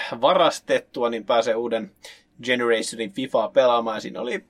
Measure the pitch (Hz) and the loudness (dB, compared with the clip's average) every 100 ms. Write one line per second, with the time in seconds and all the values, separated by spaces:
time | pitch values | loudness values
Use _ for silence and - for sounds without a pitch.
0 | - 120 139 185 160 - - 131 - 135 | -8 0 4 4 4 0 -2 -2 -2 -4
1 | 117 113 107 120 117 113 120 113 98 _ | -2 -2 0 2 2 0 -2 -4 -6 _
2 | - - _ - 120 123 120 113 - 113 | -20 -20 _ -8 -4 0 2 0 -2 -8
3 | 110 135 127 120 104 135 127 120 113 107 | -8 -8 -2 -2 0 2 4 2 0 -6
4 | - 95 120 104 | -8 -8 -6 -8